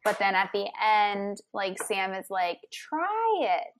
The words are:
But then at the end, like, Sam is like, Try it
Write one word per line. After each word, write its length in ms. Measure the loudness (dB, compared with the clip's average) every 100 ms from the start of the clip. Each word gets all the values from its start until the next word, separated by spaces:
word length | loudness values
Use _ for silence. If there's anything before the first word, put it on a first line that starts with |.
But 160 | 0 2
then 160 | 2 2
at 140 | 2
the 140 | 0 -4 -2
end, 560 | 2 4 4 2 -4 -6 -8
like, 280 | -6 -4 -4
Sam 300 | -4 -2 -2
is 140 | -4 -6
like, 300 | -2 -2 -2 -10
Try 680 | -16 -6 -2 -2 0 2 2
it 380 | 2 0 -2 -10